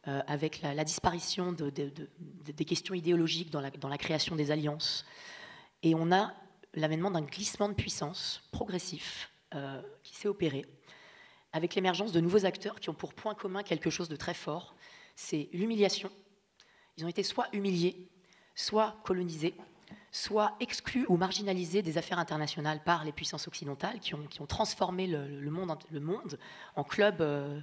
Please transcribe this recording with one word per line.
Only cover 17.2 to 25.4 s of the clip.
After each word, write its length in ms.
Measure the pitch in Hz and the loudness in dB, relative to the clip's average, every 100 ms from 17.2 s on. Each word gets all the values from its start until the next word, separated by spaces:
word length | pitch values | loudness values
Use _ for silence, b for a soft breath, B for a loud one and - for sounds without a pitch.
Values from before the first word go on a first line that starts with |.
soit 260 | 190 - 240 | 0 0 0
humiliés, 560 | 208 196 180 175 - - _ b b b | 0 2 4 4 2 -16 _ b b b
soit 420 | - - 214 214 214 | -6 0 2 2 0
colonisés, 500 | - 185 180 160 160 - - - B B B | -2 0 0 0 -2 -2 -18 -20 B B B
soit 440 | - - 214 214 - | -6 0 4 4 2
exclus 460 | 240 - - 247 254 | -4 -4 -2 0 6
ou 80 | 175 | 6
marginalisés 640 | 185 190 202 185 175 190 | 6 0 0 0 2 2
des 160 | 175 160 | 2 0
affaires 220 | - 175 | 0 -2
internationales 640 | 165 151 151 - 147 156 | 0 0 -2 0 -2 0
par 200 | 160 170 | 2 2
les 80 | 156 | 2
puissances 360 | 143 156 151 - | -4 -6 -6 -8
occidentales 500 | - 143 139 175 233 | -8 -6 -4 -4 -4
qui 140 | - | -6
ont, 120 | 147 147 | -6 -8
qui 140 | - | -12
ont 40 | - | -6
transformé 600 | - 214 - 180 180 185 | 0 0 2 0 2 0
le, 340 | 156 139 143 | 0 -2 -4